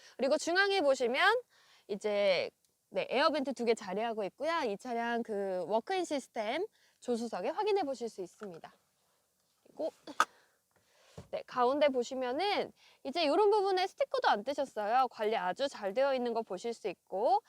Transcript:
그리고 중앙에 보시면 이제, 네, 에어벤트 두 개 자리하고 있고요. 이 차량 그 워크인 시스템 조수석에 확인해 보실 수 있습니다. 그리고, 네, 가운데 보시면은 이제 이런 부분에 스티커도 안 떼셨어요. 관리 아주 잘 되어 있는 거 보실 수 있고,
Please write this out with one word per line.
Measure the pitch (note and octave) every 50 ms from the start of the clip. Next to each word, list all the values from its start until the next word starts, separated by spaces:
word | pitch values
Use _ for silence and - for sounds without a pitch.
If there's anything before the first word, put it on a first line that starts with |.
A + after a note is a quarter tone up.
| - - -
그리고 | - A#3+ C#4 D4
중앙에 | D#4 - D#4 E4+ F#4 G4 G4+ G4 G4
보시면 | D4+ C#4+ C4+ B3+ C4 A3+ B3 D4 E4+ G4 A4+ B4+ A#4+ _ _ _ _ _ - _ _ -
이제, | G3+ G3+ - G#3+ G#3 G3+ G3+ G3 F#3 D#3+ A#2 E2+ - _ _ _ _ _ _ _
네, | - F#3+ E3 -
에어벤트 | - A#3+ D4 E4 C#4 D4+ C4 C#4 B3+
두 | - A#3+
개 | A3 A3+
자리하고 | - A3 F#3+ F3+ G3 A3+ A#3 A3+ G#3+ G#3
있고요. | F3+ - - B3+ D#4 E4 E4 D4
이 | A#3 G3+
차량 | F#3+ - B3+ A#3+ A#3 A#3 A#3 A#3+ A#3 A#3+
그 | - A3 G3 G3+ F#3+ F#3 F#3 F3 D3+
워크인 | G3+ A3+ - - F#4+ F#4 F4
시스템 | - D#4 C#4 - - - B3 G#3+ G#3 B3+ D#4+ F#4+ A4 _ _ _ _ _ _
조수석에 | - - B3 A3 A#3 A#3 A3 F3+ F3+ B3
확인해 | D#4+ F#4+ G#4 G#4 G4+ G4+ F4+
보실 | C#4 C4+ - A#3+ A3+
수 | - -
있습니다. | F#3 E3+ - - G#3+ G3+ E3+ D#3 - D3+ - _ _ _ _ _ _ _ _ _ _ _ _ _ _ _ _ _ _
그리고, | - - - - - - _ _ - C#4+ - - - _ _ _ _ _ _ _ _ _ _ _ _ _ _ _ _ - - - -
네, | - - -
가운데 | - - B3+ B3 B3 C4+ D4 D4+ D4
보시면은 | C4 B3+ A#3 - C4 B3+ B3+ B3 B3 D4 F#4 G#4 G4 C#4+ A3 - - _ _ - - _ -
이제 | C4+ C4 F4 E4+
이런 | C#4+ D4 F#4 G#4+ G4+
부분에 | G#4+ G#4+ F#4+ G4 F#4+ F#4 F4+
스티커도 | G4 - - C#5 - - C5 B4+ G#4
안 | B3+ G#3 G#3
떼셨어요. | - C#4+ D4+ C#4 C4 - A3 G#3 G3+ A#3 C4 C4 A#3+
관리 | - - A3 G#3 A3
아주 | G#3 F3+ F#3 F#3 - C4+
잘 | C#4+ - A3+ G#3+ G3 G3
되어 | A#3+ C4+ C#4 C4+
있는 | C4 B3 A#3+ A3+
거 | A3+ A3
보실 | - G3+ F#3+ - A#3 A#3
수 | - - G#3
있고, | E3+ - _ - - F#3+ A3 D4 F#4 G#4+ -